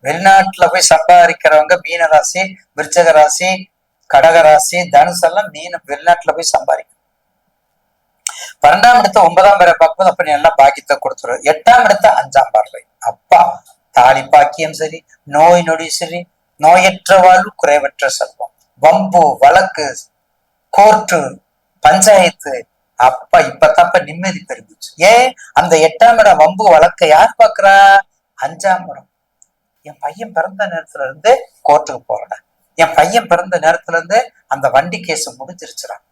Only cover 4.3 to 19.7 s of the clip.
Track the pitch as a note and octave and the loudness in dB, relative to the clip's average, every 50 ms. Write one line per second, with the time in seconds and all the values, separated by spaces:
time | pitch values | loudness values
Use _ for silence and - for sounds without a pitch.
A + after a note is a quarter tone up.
4.3 | E3 E3+ D#3+ D#3 D3+ D#3 - - - F3+ F3 F3 - C#3+ D3+ F3+ F3 F3 F3+ E3 | 2 4 4 4 4 2 0 -4 -6 -8 -8 0 2 2 2 2 -2 -4 -4 -2
5.3 | E3+ G3+ G#3 - D3 D3+ D#3+ F3+ F3 - _ C3+ C#3+ C#3+ - E3+ F3 - - E3 | -2 -4 -8 -8 _ -16 -16 -14 -16 -16 _ -14 -14 -6 -2 -2 -2 -2 -2 -8
6.3 | - - E3 - - C#3+ C#3 - D3 - - _ _ _ _ _ _ _ _ _ | -8 -6 -6 -4 -6 -6 -4 -4 -8 -8 -8 _ _ _ _ _ _ _ _ _
7.3 | _ _ _ _ _ _ _ _ _ _ _ _ _ _ _ _ _ _ _ - | _ _ _ _ _ _ _ _ _ _ _ _ _ _ _ _ _ _ _ -14
8.3 | - - - - _ _ - D3 E3 F#3 - A#3+ B3 A#3+ G3+ F#3 - G#3+ F#3 E3 | -14 -14 -20 -20 _ _ 0 0 2 4 2 2 2 2 0 0 0 2 0 2
9.3 | - F#3 F#3+ G3+ G3+ F#3 F3+ F3 E3 - - - - - F#3+ F3+ - - F3 D#3 | 2 2 2 2 4 4 2 2 2 2 0 0 0 0 -2 -2 -2 -2 -4 -4
10.3 | D3 C#3+ D3+ E3 D#3 - C3+ C#3 C#3 - _ - C#3+ C#3 - C3+ - - - A#2+ | -4 0 0 0 2 4 2 2 2 -2 _ -6 -6 -6 -6 -12 -12 -10 -10 -10
11.3 | B2 - - - - - - - - - A#3+ G3+ G3+ - - G#3+ - - - C#3 | -10 -6 -4 -4 -4 0 2 2 4 4 4 0 -2 2 2 0 0 0 -6 -2
12.3 | - C3+ C3 - - A2 G#2+ - - - _ _ _ _ - B2 - _ _ _ | -2 -2 -2 0 -2 -4 -4 -4 -12 -20 _ _ _ _ -12 -12 -12 _ _ _
13.3 | F3+ - - - - - _ _ _ _ _ _ _ C3+ B2 B2+ C3+ C3+ C3+ - | 2 2 2 0 -2 -10 _ _ _ _ _ _ _ 0 2 2 2 0 -2 0
14.3 | - C#3+ C#3+ - - - D#3+ D#3 D#3 - D#3+ D#3 D#3 E3 _ _ _ _ _ C#3+ | 2 2 2 2 -4 -8 -10 -10 -8 -10 -10 -10 -10 -16 _ _ _ _ _ -6
15.3 | C#3 D3 D#3 E3+ F3 F3 E3+ E3 D#3+ D#3+ E3 D#3+ - - F3 D#3+ E3 F3 F3 _ | 0 2 4 4 4 2 0 -2 -6 -6 -6 -10 -10 -10 -10 -10 -12 -14 -14 _
16.3 | _ _ _ _ _ _ D3 D#3 F3 F#3 F#3 F#3+ F#3+ F#3 _ - F#3+ F#3+ F3+ F#3 | _ _ _ _ _ _ 2 2 4 4 2 0 -2 -4 _ 0 2 4 6 4
17.3 | F#3 F#3 F#3+ G3+ _ - - C#3+ D3 D3 C#3 C#3 _ _ C#3+ C3 - - - - | 4 4 0 -4 _ -6 -2 -2 -2 -2 -4 -6 _ _ -6 -6 -6 -6 -8 -10
18.3 | _ _ A#2+ - _ _ _ _ _ _ B2+ D#3 F3 F#3+ F#3+ F#3+ F#3 F3+ D#3+ C#3+ | _ _ -18 -18 _ _ _ _ _ _ 0 2 2 2 -2 -2 0 0 0 0
19.3 | B2+ - C3+ C#3+ E3 F#3 F#3+ F#3 | 0 2 2 2 2 2 0 -2